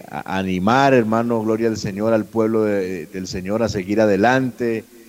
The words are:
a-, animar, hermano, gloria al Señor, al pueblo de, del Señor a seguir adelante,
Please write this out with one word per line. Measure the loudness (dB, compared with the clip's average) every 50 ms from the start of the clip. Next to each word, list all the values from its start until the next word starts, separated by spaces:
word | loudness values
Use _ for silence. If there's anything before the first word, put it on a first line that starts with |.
| -14 -12
a-, | -12 -12 -8 -6 -4 -4
animar, | -2 -2 -2 0 2 2 4 4 4 6 6
hermano, | 4 4 2 0 0 0 0 -2 -2 0
gloria | -2 -2 0 0 0
al | -2 -2
Señor, | -6 -6 -6 -2 0 2 2
al | 0 0
pueblo | -2 -2 0 0 2 2 2 0
de, | 0 0 -2 -2 -4 -6 -8 -10 -10
del | -10 -10 -10 -8
Señor | -8 -8 -6 -4 -2 -2
a | -2 -2
seguir | -2 -4 -4 -2 0 2
adelante, | 4 4 4 4 4 4 4 2 0 -2 -4 -4 -4 -4 -4 -4 -6 -12 -20 -20 -20